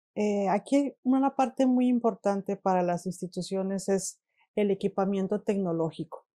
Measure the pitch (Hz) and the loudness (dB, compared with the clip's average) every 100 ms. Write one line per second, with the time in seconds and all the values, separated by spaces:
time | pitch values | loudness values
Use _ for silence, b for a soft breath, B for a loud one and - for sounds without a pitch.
0 | _ - 208 202 190 202 - 277 277 - | _ -4 -2 0 0 0 2 0 0 -2
1 | 254 262 269 269 247 - 262 254 254 240 | 0 2 2 0 0 2 2 4 2 2
2 | 226 190 202 196 196 196 190 185 175 175 | 0 0 -2 -2 -4 -2 0 2 2 -2
3 | 190 - 185 185 175 190 190 196 196 196 | -4 -8 -8 -8 -6 -4 -4 -4 0 -2
4 | - - _ _ _ - 208 196 196 196 | -2 -12 _ _ _ -2 0 0 -2 0
5 | 190 196 190 202 - 196 185 165 160 - | 0 0 -2 -2 -2 -2 0 0 -2 -4
6 | 160 - _ | -10 -14 _